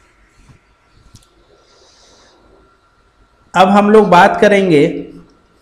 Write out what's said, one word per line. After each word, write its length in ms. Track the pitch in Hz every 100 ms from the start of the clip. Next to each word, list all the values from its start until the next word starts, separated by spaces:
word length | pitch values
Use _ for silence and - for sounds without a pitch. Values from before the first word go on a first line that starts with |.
| _ _ _ _ _ _ _ _ _ _ _ _ _ _ _ _ _ _ _ _ _ _ _ _ _ _ _ _ _ _ _ _ _ _ _ 180
अब 120 | 190
हम 220 | 202 202
लोग 200 | 214 202
बात 320 | 175 196 -
करेंगे 720 | 208 202 190 151 165 - - - - _ _ _